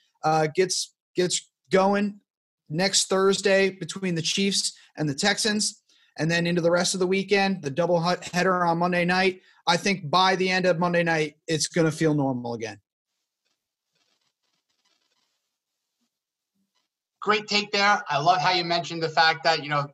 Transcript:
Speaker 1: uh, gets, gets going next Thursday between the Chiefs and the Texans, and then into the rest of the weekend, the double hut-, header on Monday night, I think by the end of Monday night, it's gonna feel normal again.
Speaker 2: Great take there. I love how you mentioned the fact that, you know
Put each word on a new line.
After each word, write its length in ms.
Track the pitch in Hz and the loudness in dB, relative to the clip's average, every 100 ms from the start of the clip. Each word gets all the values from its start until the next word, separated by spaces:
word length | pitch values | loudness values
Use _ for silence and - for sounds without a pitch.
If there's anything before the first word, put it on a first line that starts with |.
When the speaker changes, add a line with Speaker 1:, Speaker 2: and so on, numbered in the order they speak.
| _ _ | _ _
Speaker 1:
uh, 260 | 156 156 156 | 0 2 2
gets, 400 | 147 185 - - _ _ - | 0 0 -2 -8 _ _ -4
gets 340 | 180 - - _ - | -2 -2 -8 _ -2
going 500 | 185 196 202 208 202 _ _ _ _ - | 2 4 2 -2 -6 _ _ _ _ -8
next 380 | 151 196 190 - | -2 0 0 0
Thursday 640 | 190 196 190 196 190 190 | 2 2 2 2 2 2
between 440 | 190 160 - 185 | -2 -10 -8 -4
the 80 | 165 | -4
Chiefs 500 | 160 - 196 190 - - _ - | -2 -2 0 -2 -4 -8 _ -6
and 120 | 151 | -4
the 60 | |
Texans, 680 | 139 208 202 220 208 208 - _ _ _ - | -2 -2 0 -2 -2 -4 -8 _ _ _ -6
and 120 | 160 | -2
then 160 | 170 170 | 0 0
into 140 | 175 | 0
the 100 | 170 | 2
rest 240 | 175 185 | 2 0
of 60 | 190 | 0
the 60 | 180 | 0
weekend, 560 | 190 196 202 196 185 | 0 0 0 2 -2
the 80 | 143 | -6
double 300 | 135 170 175 | -2 0 0
hut-, 240 | 170 175 - | 0 -2 -4
header 320 | 175 180 180 | -2 0 2
on 140 | 175 170 | 0 0
Monday 260 | 175 180 | 0 0
night, 360 | 175 185 190 185 _ _ - | 0 2 2 -2 _ _ 0
I 100 | 170 | 0
think 340 | 196 196 147 | 0 -4 0
by 260 | 170 190 190 | 2 2 2
the 140 | 185 | 0
end 160 | 185 185 | 0 0
of 120 | 165 | 0
Monday 240 | 175 170 | 0 0
night, 340 | 170 165 151 - - | 2 0 -2 -6 -4
it's 200 | 160 - | -4 -2
gonna 240 | 180 160 | 0 0
feel 240 | 156 160 | 2 0
normal 400 | 147 135 127 120 | 2 0 -4 -6
again. 240 | 117 110 101 _ _ _ _ _ _ _ _ _ _ _ _ _ _ _ _ _ _ _ _ _ _ _ _ _ _ _ _ _ _ _ _ 240 _ _ _ _ _ _ _ _ _ _ - | -8 -10 -14 _ _ _ _ _ _ _ _ _ _ _ _ _ _ _ _ _ _ _ _ _ _ _ _ _ _ _ _ _ _ _ _ _ _ _ _ _ _ _ _ _ _ _ -8
Speaker 2:
Great 240 | - 214 208 | -2 -2 0
take 240 | 208 202 | -4 -2
there. 320 | 202 202 196 - | 0 2 2 0
I 80 | 147 | 0
love 220 | 156 180 | 2 2
how 120 | 180 | 2
you 120 | 180 | 0
mentioned 380 | 170 175 170 170 | 0 -4 -4 -6
the 60 | 160 | -2
fact 360 | 160 160 160 | 2 2 2
that, 180 | 170 160 | 0 -2
you 80 | 143 | -2
know 160 | 147 143 | -4 -4